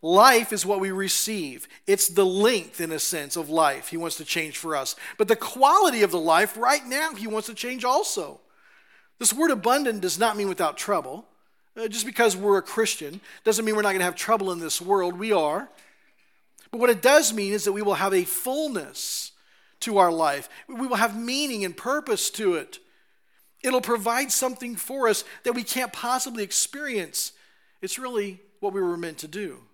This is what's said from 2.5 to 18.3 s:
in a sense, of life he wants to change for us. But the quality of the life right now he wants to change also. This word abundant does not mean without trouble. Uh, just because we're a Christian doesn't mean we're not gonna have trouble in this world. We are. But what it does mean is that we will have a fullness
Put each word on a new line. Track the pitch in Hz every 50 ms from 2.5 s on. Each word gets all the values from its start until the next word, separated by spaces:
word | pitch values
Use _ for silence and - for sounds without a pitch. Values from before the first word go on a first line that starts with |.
| 254 208 165 - - -
in | 170 160
a | 160 156
sense, | - - 175 160 143 143 -
of | 170 165 147
life | 156 165 160 147 139 135 - -
he | - 165
wants | 165 165 156 -
to | 156
change | - - 170 160 156 139
for | - - 165 156
us. | 139 135 - - - - - - _
But | 220 185
the | 226
quality | 220 - - - 247 262 277 330 392 427 349 254 226 208
of | 185
the | 160 180
life | 160 165 160 165 208 208 -
right | 220 226 247 285 294 262
now | 247 254 277 311 320 302
he | 202 214
wants | 220 214 214 214 -
to | 226
change | - - 240 254 262 220
also. | 247 254 311 - - - 214 170 143 143 - _ _ _ _ _ _ _ _ _ _ _ _ _ _ _ _
This | 240 - 214
word | 254 320 330
abundant | 277 220 180 226 247 285 294 254 220 208
does | 185 185 147 160
not | 226 226 214 208
mean | 202 196
without | 185 - 180 156 143 -
trouble. | - - 208 175 135 131 135 185 226 _ _ _ _ _ _ _ _ _ _ 226
Uh, | 226 226
just | 208 233 214
because | 240 226 - 233 220 185
we're | 185 196 208 196 190
a | 185
Christian | - - 226 226 202 - - 156 143 156 196 _ - - - _
doesn't | 220 214 220 226
mean | 220 214
we're | 214 208
not | 202
gonna | 190 190 180
have | 180 175
trouble | - - - 226 220 196 190
in | 180 170
this | 165 156 - -
world. | 175 180 202 196 180 180 175 175
We | 208 226
are. | 208 185 156 147 151 190 269 262 - - - _ _ _ _ _ _ _ _ _ _ _ _ _ _ - - _
But | - 233
what | 240 247
it | 233 190
does | 165 254 285 302 320 - 226
mean | 220 202 196 202
is | 208 -
that | 202
we | 196 202
will | 208 202 196
have | 156 190 196 196
a | 185 180
fullness | 180